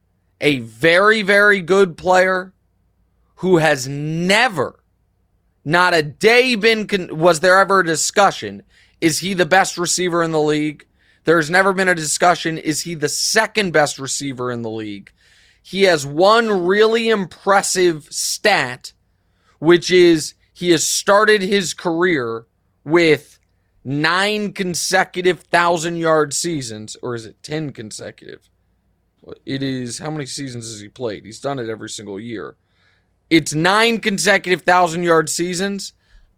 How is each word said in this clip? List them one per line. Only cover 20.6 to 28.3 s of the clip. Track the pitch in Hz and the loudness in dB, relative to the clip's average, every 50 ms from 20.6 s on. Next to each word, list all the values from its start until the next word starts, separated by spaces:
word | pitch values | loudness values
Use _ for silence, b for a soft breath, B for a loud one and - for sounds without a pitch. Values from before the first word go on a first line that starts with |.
| 180 175 | -2 0
has | 170 147 - | 0 0 0
started | - - - - - 196 202 214 214 214 208 | -2 -4 -2 0 2 2 4 4 4 4 2
his | 185 185 214 202 190 151 - | 2 0 -2 -2 -2 -4 -8
career | - - 185 165 165 175 185 175 143 123 117 113 113 117 _ _ _ _ _ _ _ _ | -8 -6 -4 -2 0 0 0 0 -2 -2 -4 -8 -10 -12 _ _ _ _ _ _ _ _
with | 143 156 175 170 160 147 131 - _ _ _ _ _ _ _ _ _ _ _ - | 0 2 2 4 4 2 2 -2 _ _ _ _ _ _ _ _ _ _ _ -10
nine | 127 139 147 151 160 170 185 196 208 214 214 208 202 | -8 -4 -2 -2 0 0 0 0 -2 -2 -4 -6 -6
consecutive | 156 - 196 180 170 - - - 185 185 185 - - 185 180 180 175 - | -8 -6 -6 -6 -6 -6 -4 -2 0 0 -2 -2 -4 -4 -2 -2 -2 -2
thousand-yard | _ _ - 170 175 170 175 170 156 175 170 170 165 160 160 156 151 143 135 | _ _ 0 0 2 2 0 -2 -2 -6 -6 -2 0 0 2 2 0 0 -4
seasons, | - - 170 170 151 127 113 110 107 107 107 - - | -6 -6 -6 -6 -6 -8 -10 -12 -12 -14 -16 -16 -12
or | - 127 120 | -10 -10 -10
is | 117 113 | -10 -12
it | 107 - _ | -14 -20 _
ten | - - 151 156 156 143 | -14 -10 -8 -8 -8 -8
consecutive? | 117 - 113 107 - - 120 98 110 _ - - | -10 -12 -14 -16 -16 -14 -16 -16 -16 _ -20 -20